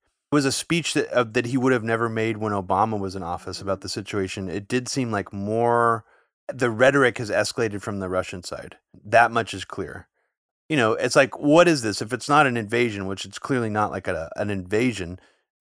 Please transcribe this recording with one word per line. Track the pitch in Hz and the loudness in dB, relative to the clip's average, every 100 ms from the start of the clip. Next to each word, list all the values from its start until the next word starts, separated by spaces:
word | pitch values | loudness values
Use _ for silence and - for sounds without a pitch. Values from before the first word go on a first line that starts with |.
| _ _ - | _ _ -2
was | 151 135 | 0 0
a | |
speech | - - 170 147 | -2 -2 -2 0
that, | 151 - | -2 0
uh, | 123 | 0
that | 113 120 120 | 0 0 0
he | 131 | 0
would | 127 | 2
have | 127 | 2
never | 113 113 117 | 2 0 0
made | 113 110 107 | 0 -2 -2
when | 107 | -2
Obama | 101 92 95 110 107 | -2 0 2 2 0
was | 98 92 | -4 -6
in | |
office | 85 90 - 90 | -8 -8 -10 -10
about | 98 95 | -4 -6
the | 98 | -4
situation. | - 98 104 95 - 92 | -10 -6 -4 -4 -4 -6
It | 90 101 | -6 -4
did | 123 123 | -4 -2
seem | 139 120 | -4 -2
like | 104 90 | -4 -4
more, | 98 101 113 117 120 117 113 - _ _ _ - | -6 -4 0 2 4 4 2 -4 _ _ _ -10
the | 127 123 | -2 -2
rhetoric | 110 127 139 123 - | 4 6 6 4 2
has | 110 | -2
escalated | 92 107 - 113 101 | 0 0 -2 -4 -4
from | 113 101 | -6 -6
the | 92 | -2
Russian | 92 90 92 | -2 -4 -8
side. | - - - - _ - | -12 -12 -14 -20 _ -18
That | 104 113 117 | 2 6 6
much | 117 107 | 2 -4
is | 98 - | -8 -10
clear. | - 76 - - _ _ _ _ _ - | -10 -10 -10 -18 _ _ _ _ _ -2
You | 156 | 2
know, | 113 | 4
it's | 113 123 156 | 2 2 4
like, | 135 - | 4 2
what | 151 160 175 | 4 8 8
is | 151 | 4
this? | 110 98 | 0 -4
If | 107 | -4
it's | 123 - | -6 2
not | 147 139 | 4 4
an | 120 | 2
invasion, | 104 117 120 101 95 | -2 0 0 -2 -6
which | 98 98 | -8 -10
it's | - | -12
clearly | - 131 113 | -4 -2 -2
not, | 104 104 | 0 -2
like, | 95 98 | -2 -4
a, | 82 82 - | -6 -6 -6
an | 104 | -4
invasion, | 101 90 104 127 98 85 92 _ _ _ - | -4 -2 0 0 -2 -10 -12 _ _ _ -6